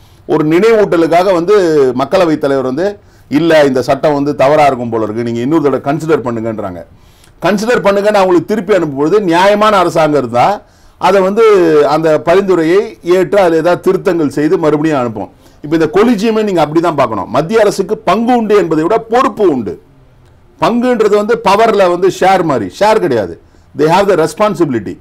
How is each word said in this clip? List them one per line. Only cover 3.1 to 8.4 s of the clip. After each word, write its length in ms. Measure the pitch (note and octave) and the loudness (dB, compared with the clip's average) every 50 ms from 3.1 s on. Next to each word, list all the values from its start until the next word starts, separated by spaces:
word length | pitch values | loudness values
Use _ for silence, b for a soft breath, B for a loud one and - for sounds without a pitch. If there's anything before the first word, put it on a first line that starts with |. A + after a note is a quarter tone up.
| b b b b | b b b b
இல்ல 360 | B2+ D3 E3 E3 D#3+ D#3 D3 | -2 0 2 2 4 4 4
இந்த 180 | C#3+ C3 B2+ | 2 0 0
சட்டம் 320 | B2 D3+ C#3 C3 - D#3 D3 | -2 -2 -2 0 0 0 0
வந்து 200 | C#3+ C#3+ D3 C#3+ | 0 -2 -2 -2
தவறா 320 | A#2+ C3 C#3 D3+ D3+ D3 | 0 0 2 2 4 2
இருக்கும் 240 | C#3 C3+ A#2+ B2 A#2 | 2 0 -2 -4 -6
போல 140 | A2 A2+ A2 | -4 -4 -4
இருக்கு, 180 | G#2 G#2 A2+ | -4 -4 -6
நீங்க 180 | A#2+ A#2 A#2 A#2 | -6 -6 -4 -4
இன்னொரு 220 | A#2+ C3+ D#3 E3 | -2 -2 0 0
தடவை 180 | C#3+ C#3 C3 B2 | 0 0 -2 -2
consider 440 | - C#3+ D3 D#3+ D#3+ D#3+ D#3 C3+ A2 | -4 -4 -6 -4 -2 -2 -2 -2 -2
பண்ணுங்கன்றாங்க. 600 | B2 A#2 A2+ A2 A2+ A2 G#2 G2+ F#2+ F2+ E2+ - - b b b b b b b b b _ | -4 -6 -6 -6 -6 -6 -6 -8 -10 -10 -12 -16 -20 b b b b b b b b b _
consider 400 | - F3 G#3 F#3+ G#3+ A3 B3 G#3 | -2 -2 -2 -2 0 -2 -2 0
பண்ணுங்கன்னு 380 | E3 G3+ G3 G3+ G3 G#3+ G#3+ G3+ | 0 0 0 0 0 0 2 2
அவங்களுக்கு 240 | F#3+ F#3 F3+ E3 | 2 2 2 0